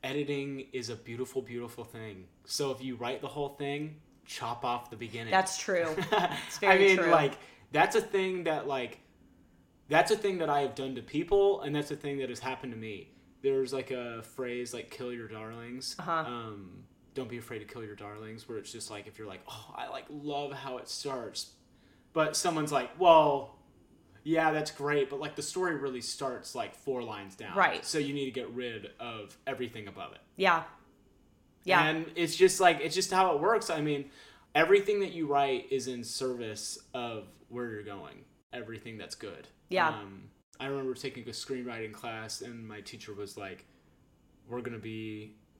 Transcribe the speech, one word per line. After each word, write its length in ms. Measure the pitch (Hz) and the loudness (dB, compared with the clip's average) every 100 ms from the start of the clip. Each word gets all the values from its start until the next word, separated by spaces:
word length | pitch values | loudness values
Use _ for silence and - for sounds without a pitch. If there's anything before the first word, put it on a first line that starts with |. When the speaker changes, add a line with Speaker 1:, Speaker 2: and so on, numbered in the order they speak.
Speaker 1:
Editing 640 | 131 143 143 143 139 135 131 | -2 -2 -2 -2 -4 -8 -8
is 180 | 131 120 | -8 -6
a 60 | 110 | -8
beautiful, 440 | 117 117 127 131 | -8 -6 -4 -4
beautiful 440 | 113 117 120 117 | -4 -8 -8 -10
thing. 420 | 113 113 110 95 92 _ | -12 -12 -12 -12 -18 _
So 260 | - - 143 | -8 -2 -2
if 100 | 123 | -2
you 140 | 131 120 | -6 -6
write 240 | 120 127 | -4 -4
the 60 | 135 | -6
whole 220 | 147 143 | -4 -6
thing, 500 | 139 143 143 156 151 - - - | -4 -4 -4 -6 -10 -20 -20 -14
chop 380 | - 117 117 | -8 -6 -2
off 260 | 127 120 - | -2 -2 -4
the 60 | 110 | -12
beginning. 340 | 117 117 113 | -10 -8 2
Speaker 2:
That's 260 | 190 190 - | 2 2 -2
true. 400 | - 185 165 156 | 0 0 0 -2
Speaker 1:
<laughs> 100 | 185 214 180 151 - | 2 2 2 -2 -8
Speaker 2:
It's 120 | - | 0
very 160 | 196 | 6
Speaker 1:
I 40 | 190 | 8
mean, 180 | 196 185 | 10 8
Speaker 2:
true. 120 | 170 | 8
Speaker 1:
like, 280 | 160 143 - - - - | 8 6 0 -16 -20 -2
that's 220 | 151 190 226 | 4 6 4
a 40 | |
thing 420 | 208 196 190 185 | 2 0 0 0
that, 220 | 170 151 143 | 0 0 0
like, 320 | 135 120 - _ _ - _ _ _ _ _ - | -2 -4 -10 _ _ -20 _ _ _ _ _ 2
that's 220 | 151 180 | 4 6
a 60 | 214 | 4
thing 220 | 202 185 | 2 0
that 120 | 156 | 2
I 100 | 143 | 2
have 120 | 139 | 2
done 200 | 113 135 123 | -2 -6 -6
to 60 | |
people, 580 | 110 147 175 202 196 196 | -4 -2 4 6 6 4
and 120 | 143 | 0
that's 160 | 147 143 | -2 -2
a 60 | 143 | -4
thing 220 | 147 139 | -4 -4
that 100 | 127 | -4
has 120 | 120 | -4
happened 320 | 131 131 131 | -6 -6 -8
to 60 | 113 | -8
me. 320 | 110 98 82 - - _ | -8 -10 -12 -20 -20 _
There's, 300 | 139 135 131 | 2 2 2
like, 180 | 135 120 | -2 -4
a 320 | 127 120 117 | -6 -4 -8
phrase, 520 | 110 - 123 120 120 | -12 -8 -4 -4 -6
like, 160 | 120 - | -8 -10
"Kill 220 | - 123 | -10 -8
your 160 | 120 110 | -8 -10
darlings." 680 | 110 110 117 117 123 127 - | -10 -12 -12 -12 -10 -10 -8
Speaker 2:
Uh-huh. 120 | 165 165 139 | -2 -2 -2
Speaker 1:
Um, 580 | 120 113 104 92 95 98 _ _ | -6 -8 -12 -14 -18 -20 _ _
"Don't 140 | - 123 | -10 -8
be 80 | 120 | -10
afraid 220 | 113 113 | -10 -10
to 40 | |
kill 200 | 104 123 | -10 -12
your 120 | 110 101 | -12 -12
darlings," 520 | 104 104 110 113 113 | -14 -12 -12 -14 -8
where 100 | 113 | -8
it's 140 | 98 | -8
just, 180 | 117 - | -12 -10
like, 160 | 104 104 | -12 -12
if 100 | - | -14
you're 100 | 107 | -12
like, 140 | 92 - | -12 -14
"Oh, 260 | 110 107 - | -16 -14 -10
I, 120 | 123 | -8
like, 180 | 131 - | -8 -10
love 420 | 147 147 143 143 | -10 -4 -4 -4
how 260 | 135 135 127 | -8 -8 -8
it 100 | - | -8
starts," 640 | - 143 131 113 - - - _ _ _ _ _ | -8 -6 -6 -6 -8 -10 -14 _ _ _ _ _
but 240 | 160 156 - | 2 2 4
someone's 360 | 180 160 147 | 2 2 2
like, 180 | 143 123 151 | 2 0 6
"Well, 600 | 180 160 147 139 117 - - - _ - _ - 156 | 10 12 10 4 -2 -16 -20 -20 _ -20 _ -14 0
yeah, 260 | 160 160 | 4 4
that's 180 | 156 147 | 2 -2
great, 400 | - 143 147 135 | -4 0 2 2
but, 100 | 139 | -2
like, 160 | 147 - | -6 -6
the 60 | |
story 340 | 147 185 180 147 | -6 -2 -2 0
really 240 | 135 127 | -4 -6
starts, 540 | 117 - 139 120 - | -8 -4 -4 -6 -8
like, 200 | 131 104 | -8 -8
four 280 | - - 127 | -8 -4 -4
lines 340 | 117 101 98 - | -4 -8 -12 -12
down. 180 | 107 | -4
Speaker 2:
Right. 300 | 185 160 85 | 4 4 4
Speaker 1:
So 140 | - 160 | -2 -2
you 160 | 139 | 0
need 100 | 143 | -2
to 60 | 135 | -4
get 180 | 127 117 | -4 -6
rid 360 | 120 123 110 95 - | -6 -6 -6 -12 -12
of 380 | 120 113 101 - - | -10 -10 -12 -12 -8
everything 400 | 131 123 117 101 | -4 -6 -6 -12
above 260 | 95 85 | -12 -14
it." 80 | - _ - | -14 _ 2
Speaker 2:
Yeah. 260 | 185 170 160 - - _ _ _ _ _ _ _ | 4 4 0 -16 -20 _ _ _ _ _ _ _
Yeah. 220 | 180 185 156 | 6 6 6
Speaker 1:
And 240 | 160 165 | 2 -4
it's 200 | - 165 | -2 -2
just, 240 | - 185 - | 8 6 10
like, 200 | 180 156 | 8 8
it's 140 | 156 | 0
just 160 | 165 185 | 0 2
how 220 | 190 185 | 4 4
it 60 | 147 | 4
works. 260 | 175 226 214 | 4 2 2
I 140 | 160 | -2
mean, 280 | 151 143 139 - - - _ | 0 -2 -4 -16 -20 -20 _
everything 460 | 147 165 202 196 208 | 2 8 8 6 0
that 120 | 190 | 0
you 140 | 170 151 | -2 2
write 440 | 143 139 127 - | 4 4 0 0
is 180 | 135 120 | -2 -2
in 140 | 123 | -6
service 760 | 113 - 131 123 113 104 - - - | -6 -4 -4 -4 -6 -8 -8 -10 -10
of 320 | 127 120 110 98 - - | -8 -6 -8 -12 -20 -12
where 200 | 120 120 | -8 -6
you're 120 | 107 | -8
going. 420 | 104 101 71 - - _ _ | -10 -12 -14 -18 -20 _ _
Everything 420 | 123 110 110 117 110 | -12 -10 -12 -12 -14
that's 180 | 92 | -14
good. 340 | - 104 80 - _ _ | -12 -12 -12 -18 _ _
Speaker 2:
Yeah. 200 | 185 165 | 0 0
Speaker 1:
Um, 420 | 117 101 98 101 _ _ - | -2 -12 -16 -20 _ _ -10
I 80 | 135 | -6
remember 280 | 139 131 | -4 -4
taking 300 | 127 139 123 117 | -6 -8 -10 -12
a 40 | |
screenwriting 600 | 113 - 131 123 117 110 | -12 -8 -8 -6 -8 -10
class, 480 | 107 120 110 110 - | -10 -10 -10 -10 -10
and 260 | 113 117 110 | -10 -12 -12
my 140 | 107 | -14
teacher 320 | 98 113 - | -14 -16 -14
was 240 | 101 101 - | -10 -10 -10
like, 300 | 98 92 - _ _ _ _ _ _ _ - | -12 -12 -18 _ _ _ _ _ _ _ -10
"We're 120 | 120 | -8
gonna 160 | 120 117 | -8 -8
be" 560 | 110 110 110 107 107 - _ | -8 -8 -8 -10 -12 -20 _